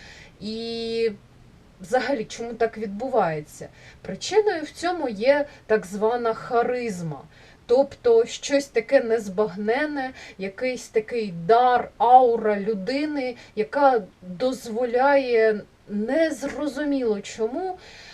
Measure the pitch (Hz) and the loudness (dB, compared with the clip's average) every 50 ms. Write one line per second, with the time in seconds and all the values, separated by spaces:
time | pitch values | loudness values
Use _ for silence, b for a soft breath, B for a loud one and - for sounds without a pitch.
0 | B B B B B B B B - 214 220 226 233 233 233 226 233 226 226 226 | B B B B B B B B -12 -10 -10 -8 -8 -8 -8 -6 -6 -4 -2 -2
1 | 226 226 208 208 - - - - - - - - - - - - 185 165 233 254 | -2 -2 -2 -6 -12 -20 -20 -20 -20 -20 -20 -20 -20 -20 -20 -20 -6 -2 0 0
2 | 226 240 285 233 214 - - - 233 233 240 226 233 220 - 214 220 208 196 202 | 0 0 -2 -4 -4 -6 -10 -10 -10 -8 -4 -2 -2 -2 -2 -4 -8 -8 -8 -8
3 | 247 269 247 233 190 165 160 151 151 - - - 160 - B B B B B B | -6 -2 0 0 2 0 0 -4 -8 -12 -14 -16 -18 -18 B B B B B B
4 | - - 190 185 - - 349 427 415 415 370 320 302 294 - - 330 349 359 339 | -14 -14 -12 -10 -8 0 2 2 4 2 2 -2 -4 -10 -8 -6 -4 -4 -2 -2
5 | 302 247 214 190 220 262 285 294 285 - B B B B 214 214 208 175 196 202 | -4 -6 -4 0 2 2 2 2 0 -4 B B B B 0 0 0 -2 -4 -2
6 | 208 220 240 240 240 226 226 - - - 247 233 240 247 247 247 240 233 190 175 | 0 0 0 0 0 -2 -2 -4 -4 -2 0 2 2 2 0 -4 -4 -6 -6 -6
7 | 170 160 147 131 - - B B B B B B B - 240 262 285 285 - - | -6 -8 -8 -10 -12 -18 B B B B B B B 2 4 4 4 2 -2 -2
8 | - 247 226 226 233 247 - - - - 285 277 285 - - 240 220 - 277 269 | 2 4 6 6 4 2 -2 -10 -4 -2 0 0 0 -2 -4 -4 0 2 2 2
9 | 247 226 220 240 208 202 180 208 214 214 175 196 208 214 233 277 302 302 294 285 | 4 2 0 -2 -2 -2 -2 -2 -2 -2 -2 -4 -2 -2 0 0 -2 -2 -4 -4
10 | 262 262 262 B B B B B 190 196 196 - 254 254 254 233 - - - 226 | -6 -6 -8 B B B B B -10 -10 -8 -6 -6 -6 -6 -6 -8 -4 -2 -2
11 | 214 - 254 240 220 208 170 165 165 170 226 233 247 247 247 240 - - - - | -2 -2 -4 -6 -4 -6 -6 -4 0 4 4 6 6 6 4 2 0 -4 -4 0
12 | 208 240 254 254 262 240 233 220 214 214 208 202 196 208 226 196 185 202 262 285 | 6 8 8 8 8 8 4 2 2 0 0 0 -2 -2 -4 -4 -4 -4 -4 -2
13 | 302 311 294 285 254 254 240 B B B B 214 214 - - 285 285 269 262 226 | -2 -2 -4 -4 -6 -6 -8 B B B B -6 -4 -2 2 4 6 6 6 4
14 | 185 - - _ - 180 180 170 262 254 262 - - 233 214 226 254 240 226 240 | 0 -6 -12 _ -16 -14 -6 -4 -2 -2 -2 -4 -8 -8 -4 -4 -2 0 0 2
15 | 262 285 285 277 262 247 240 220 220 220 214 202 - - _ _ _ - 208 208 | 4 4 4 4 2 2 2 4 4 4 2 0 -4 -12 _ _ _ -8 -6 -4
16 | 214 233 269 320 330 320 285 214 269 277 214 254 302 294 240 269 302 285 285 269 | -2 0 0 2 2 0 0 -4 -6 -8 -6 -6 -6 -6 -4 -4 -2 -2 -2 0
17 | 254 226 208 202 202 - - - 220 226 247 320 370 381 370 370 B B B B | 0 0 -2 -2 -4 -10 -6 -4 -4 -4 -4 -4 -6 -6 -8 -10 B B B B
18 | B B | B B